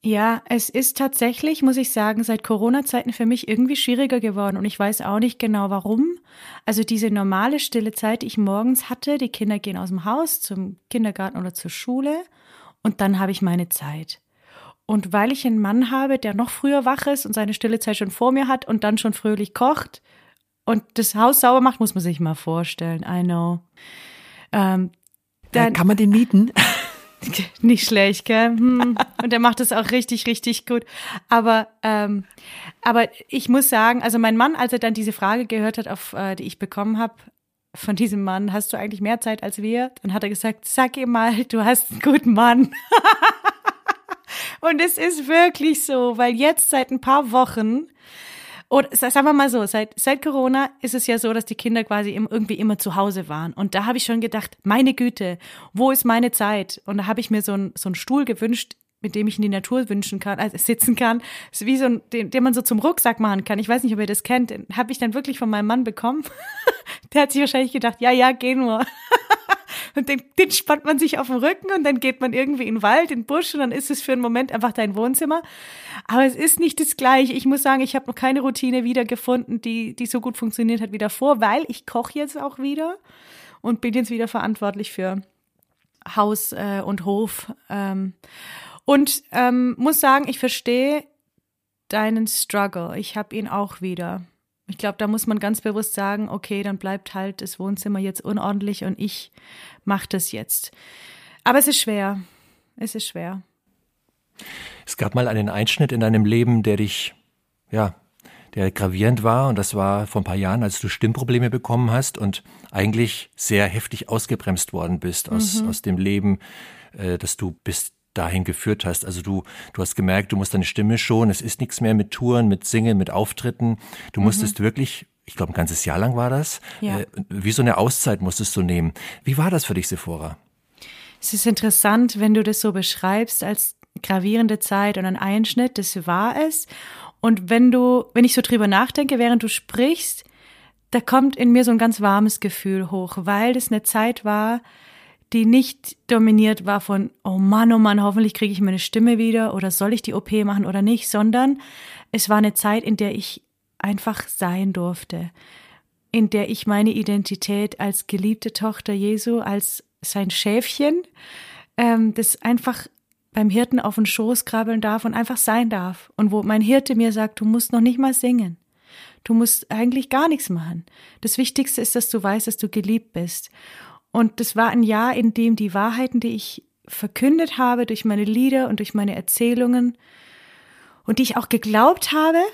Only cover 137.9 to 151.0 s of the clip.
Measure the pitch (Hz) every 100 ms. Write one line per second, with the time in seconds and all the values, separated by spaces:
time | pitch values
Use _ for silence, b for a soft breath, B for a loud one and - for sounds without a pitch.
137.9 | 247 - - 240 - - 240 208 196 254
138.9 | - 285 262 233 240 220 - _ - 262
139.9 | 339 - - - b b b b b _
140.9 | 247 233 262 269 254 240 240 240 226 226
141.9 | 220 208 196 214 - 208 - 196 190 185
142.9 | 190 180 - 175 202 226 254 247 214 214
143.9 | 226 220 240 214 208 214 240 b b b
144.9 | b b b _ 233 226 247 262 - -
145.9 | - _ 233 220 214 214 214 185 202 -
146.9 | 196 196 _ - 190 190 214 233 226 214
147.9 | 208 202 202 214 - 214 190 196 185 -
148.9 | 226 233 233 226 226 220 196 190 175 202
149.9 | 220 - 202 - 214 202 202 196 190 202
150.9 | 233